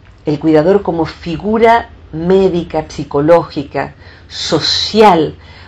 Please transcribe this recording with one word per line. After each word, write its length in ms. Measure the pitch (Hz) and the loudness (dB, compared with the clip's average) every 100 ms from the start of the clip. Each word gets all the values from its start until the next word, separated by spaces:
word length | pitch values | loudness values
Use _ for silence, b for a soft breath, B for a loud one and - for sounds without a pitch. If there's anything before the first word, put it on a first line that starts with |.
| - - 156 | -20 -10 -6
el 140 | 147 | -2
cuidador 420 | 160 156 165 202 | 2 2 4 2
como 240 | 190 165 156 | 0 -4 -6
figura 840 | - 170 160 196 220 226 233 - - - | -8 -10 -8 -4 2 2 2 -2 -14 -14
médica, 760 | 156 175 190 190 170 170 160 156 | -6 0 2 2 0 -4 -6 -8
psicológica, 1080 | - 143 143 151 170 - 151 135 139 - B B B B | -10 -6 -2 4 2 2 -8 -8 -8 -8 B B B B
social, 1080 | - - 160 - - - 214 214 170 143 - B B | -12 -4 -2 -2 -4 -2 4 4 4 0 -6 B B